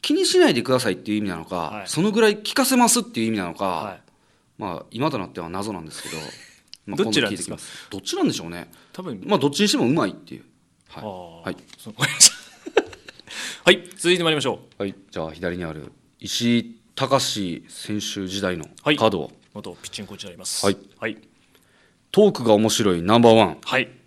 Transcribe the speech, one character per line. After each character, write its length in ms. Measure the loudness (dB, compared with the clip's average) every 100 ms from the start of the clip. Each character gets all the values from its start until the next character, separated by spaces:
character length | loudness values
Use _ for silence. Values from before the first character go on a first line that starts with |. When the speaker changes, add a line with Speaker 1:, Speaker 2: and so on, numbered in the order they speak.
Speaker 1:
気 120 | 0
に 120 | 0 4
し 140 | 6
な 100 | 6
い 40 |
で 80 | 4
く 100 | 2
だ 80 | 2
さ 100 | 2
い 40 |
っ 20 | -4
て 140 | -2
い 40 | -2
う 20 |
意 20 |
味 80 | -2
な 60 | -6
の 80 | -6
か、 100 | -6
Speaker 2:
は 280 | -6 -8
い。 40 | -6
Speaker 1:
そ 140 | 0
の 100 | 0
ぐ 80 | 4
ら 80 | 4
い 120 | 2
聴 120 | -4
か 120 | 0 2
せ 100 | 4
ま 140 | 4
す 120 | 4
っ 20 |
て 180 | 0 -4
い 40 | -2
う 20 |
意 40 |
味 60 | -2
な 80 | -4
の 80 |
か、 120 | -4 -4
Speaker 2:
は 260 | -4 -6
い。 80 | -12 _ _ _ _ _ -12
Speaker 1:
ま 240 | -10 -10
あ、 40 | -10
今 180 | -4 -4
と 60 | -4
な 100 | -8
っ 20 |
て 100 | -10
は 100 | -8
謎 220 | -6 -6
な 80 | -8
ん 60 | -12
で 60 |
す 120 | -14
け 60 | -12
ど、 80 | -12 -12 -16 -20
Speaker 2:
<laughs> 360 | _ _ -20 -10
Speaker 1:
ま 80 | -4
あ、 20 |
Speaker 2:
ど 120 | 0
っ 40 |
ち 80 | 0
な 60 | 0
ん 20 |
で 60 | -4
す 100 | -8
か？ 60 | -12
Speaker 1:
今 20 |
度 40 |
聴 0 |
い 0 |
て 60 | -14
き 40 |
ま 140 | -18 -14
す。 20 |
ど 80 | -12
っ 20 |
ち 140 | -8 -2
な 60 |
ん 40 | -2
で 60 |
し 80 | -2
ょ 60 | -8
う 20 |
ね。 200 | -12 -14 -20 _
Speaker 2:
多 100 | -14
分。 200 | -12 -10 -2
Speaker 1:
ま 100 | 0
あ、 20 |
ど 80 | 0
っ 40 |
ち 100 | 2
に 60 | 0
し 40 |
て 60 | 2
も 80 | 2
う 80 |
ま 140 | 2 0
い 40 |
っ 20 | -4
て 200 | -18 -20
い 40 |
う。 40 | _ _ _ _ _
は 120 | -16
い。 20 |
Speaker 2:
あ 40 | -14
ー。 380 | -14 -16 -14 -12
Speaker 1:
は 60 |
い。 60 | -12 -16 -20
Speaker 2:
そ 140 | -20
う。 20 | -6
<laughs> 80 | -6 2 2 2 -20 -20 -2 -2 -2 -16 -20 -20 -16 -12 -12 0
は 80 | 2
い、 180 | 2 0 -4
続 160 | 0
い 60 | 2
て 60 |
参 80 | 2
り 40 | 2
ま 60 |
し 60 | -2
ょ 120 | -4 -10 _
う。 20 |
Speaker 1:
は 60 | -8
い、 80 | -8 _
じ 80 | -8
ゃ 60 | -8
あ 60 |
左 240 | -6 -6 -4
に 80 |
あ 80 | -8
る 200 | -10 -14 _ _ _
石 400 | -8 -2 2 2
井 160 | -2 -16 _ -6
隆 680 | 0 2 0 -4 -6 -8 -12
選 300 | -16 -8 -6
手 280 | -6 -8 -6
時 140 | -4
代 160 | -4 -4
の 80 | -10 -6
カ 80 | -2
ー 180 | 2 2
ド 100 | 2
を。 40 | -6
Speaker 2:
は 40 |
い。 40 | _ _
元 240 | -16 -16 -16
ピ 80 | -16
ッ 20 |
チ 100 | -14
ン 40 | -14
グ 40 |
コ 60 | -16
ー 20 |
チ 80 | -16
で 40 |
あ 20 |
り 60 | -12
ま 80 | -8
す。 200 | 0 0
Speaker 1:
は 60 |
い。 60 | 0 -8 _
Speaker 2:
は 100 | -10
い。 100 | -10 _ _ _ _ _ _ _ _ _
Speaker 1:
ト 180 | 4 4
ー 20 |
ク 120 | 4
が 100 | 4
面 160 | 6 6
白 260 | 2 2 2
い 60 |
ナ 160 | 4 8
ン 40 |
バ 100 | 10
ー 20 | 8
ワ 100 | 6
ン。 120 | 0
Speaker 2:
は 160 | -2 -2
い。 100 | -2 -12